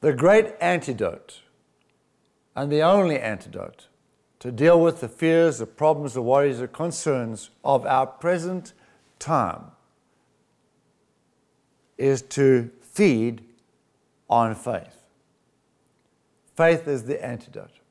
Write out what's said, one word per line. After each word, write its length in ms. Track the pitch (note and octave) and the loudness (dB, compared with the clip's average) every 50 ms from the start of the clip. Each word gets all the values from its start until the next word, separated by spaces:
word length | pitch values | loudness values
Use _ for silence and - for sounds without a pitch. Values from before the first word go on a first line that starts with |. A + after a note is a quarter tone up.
The 120 | - D#3 C#3+ | 0 0 0
great 400 | B2 D3 F3 G3+ A3 G#3+ G#3+ - - | 2 4 4 6 4 4 2 -4 -4
antidote 800 | - F3 F3+ E3+ E3+ - B2+ G#2 G#2+ F2 E2+ - - - - - _ _ _ _ _ _ _ _ _ _ _ _ _ _ _ _ _ _ _ _ _ _ _ | -2 -2 -2 -2 -4 -6 -6 -4 -4 -6 -6 -8 -18 -20 -20 -20 _ _ _ _ _ _ _ _ _ _ _ _ _ _ _ _ _ _ _ _ _ _ _
and 160 | - C3+ C#3+ | -8 -6 -2
the 120 | D3 D3+ D#3 | 0 2 4
only 360 | E3 F#3+ G3+ G3 F3 D#3 C3 | 4 4 4 4 2 0 -2
antidote 680 | A#2+ A2 G#2+ F#2 - - - - - - - _ - _ _ _ _ _ _ _ _ _ _ _ | -4 -6 -8 -8 -12 -16 -14 -14 -14 -14 -16 _ -20 _ _ _ _ _ _ _ _ _ _ _
to 140 | - B2 | -12 -12
deal 280 | B2 A2+ C#3+ D#3+ F3 E3+ | -4 2 4 6 6 6
with 200 | E3 E3+ D#3 - | 6 4 0 -2
the 80 | - A2+ | -10 -12
fears, 500 | - - - D#3+ D#3+ E3 E3 E3 C#3+ A2+ | -8 -4 -2 0 2 4 2 2 0 -2
the 80 | A2+ | -10
problems, 480 | - _ - D3 D#3 D#3 D3 D3 C#3 A#2 | -12 _ -2 0 0 0 0 -4 -8 -6
the 80 | C3 | -6
worries, 380 | A#2+ A#2 C3 C#3 C#3+ C#3+ C3 A#2 | -2 2 2 2 2 2 -2 -4
the 80 | B2+ B2 | -8 -12
concerns 800 | - - D#3 E3+ E3 - - D#3+ C#3+ B2+ A#2+ A2+ A2+ G#2+ - - _ _ _ | -10 -8 -8 -8 -8 -6 -4 -4 -2 -2 -4 -6 -10 -12 -14 -20 _ _ _
of 240 | C3 C#3 C3 G#2 - | 0 0 0 0 0
our 180 | C3 C3 C3 | 0 0 -2
present 680 | C3 - - - E3+ F3+ F3 D#3+ F3+ F#3 F3+ F3 - _ _ _ _ _ _ _ _ _ _ | -2 -6 -8 -4 -4 -4 -2 -4 -8 -10 -10 -12 -14 _ _ _ _ _ _ _ _ _ _
time 540 | - - - C#3 A#2 F2+ D#2+ - - - _ _ _ _ _ _ _ _ _ _ _ _ _ _ _ _ _ _ _ _ _ _ _ _ _ _ _ _ _ _ _ _ _ _ _ _ _ _ _ _ _ _ _ _ _ - | -6 -2 -2 -2 0 -2 -4 -10 -14 -20 _ _ _ _ _ _ _ _ _ _ _ _ _ _ _ _ _ _ _ _ _ _ _ _ _ _ _ _ _ _ _ _ _ _ _ _ _ _ _ _ _ _ _ _ _ -2
is 240 | B2 C#3 C#3 B2+ | 0 0 0 0
to 480 | - - - - C#3 C3+ C3+ B2 A#2 A#2 - _ | -4 -10 -2 2 4 6 6 4 2 -2 -12 _
feed 640 | _ - - - G#3 F#3+ C3+ A2+ A2 A#2+ A#2 A2+ - _ _ _ _ _ _ _ _ _ _ _ _ _ _ _ _ _ | _ -18 -2 2 2 4 4 2 0 -2 -4 -8 -16 _ _ _ _ _ _ _ _ _ _ _ _ _ _ _ _ _
on 240 | - A#2 A#2 A2+ A2 | 0 2 2 0 -2
faith. 480 | - - B2 A2+ F#2 E2 - _ _ _ _ _ _ _ _ _ _ _ _ _ _ _ _ _ _ _ _ _ _ _ _ _ _ _ _ _ _ _ _ _ | -6 -8 -8 -8 -8 -8 -12 _ _ _ _ _ _ _ _ _ _ _ _ _ _ _ _ _ _ _ _ _ _ _ _ _ _ _ _ _ _ _ _ _
Faith 320 | - E3 E3 E3+ D#3+ E3 D3+ | 2 4 4 4 2 0 -4
is 180 | C#3+ C3 A2 | -6 -6 -6
the 200 | A#2+ D3 - D3+ | -6 -8 -8 -6
antidote. 540 | - B2 A2 - - - - - - _ _ _ _ | -10 -12 -12 -14 -18 -18 -18 -18 -20 _ _ _ _